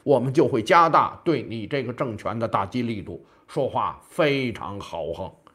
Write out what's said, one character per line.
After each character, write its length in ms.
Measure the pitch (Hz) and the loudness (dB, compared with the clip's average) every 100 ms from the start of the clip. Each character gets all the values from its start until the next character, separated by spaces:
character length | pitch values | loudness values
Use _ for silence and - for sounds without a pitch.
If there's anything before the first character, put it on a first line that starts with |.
我 160 | - 123 | 2 2
们 120 | 131 | 4
就 140 | 165 123 | 2 2
会 160 | 127 | 2
加 260 | 110 175 165 | 4 6 8
大 320 | 151 - - | 4 2 -2
对 180 | 180 135 | -2 -2
你 240 | - 113 101 | -2 -8 -6
这 160 | 143 | -6
个 100 | 120 | -4
政 240 | 123 131 104 | -4 -6 -6
权 220 | 92 113 | -6 -4
的 80 | 113 | -2
打 180 | 107 | -2
击 180 | 95 127 | -2 -4
力 200 | 117 104 | -4 -6
度。 240 | 85 85 - _ - | -8 -14 -16 _ -8
说 200 | 156 123 | -4 -2
话 320 | 120 95 - - | -2 -4 -6 -6
非 460 | - 151 139 123 | 0 2 2 -2
常 260 | 98 82 101 | -6 -8 -10
豪 340 | - 85 78 | -10 -8 -8
横。 160 | 82 92 - _ | -8 -10 -14 _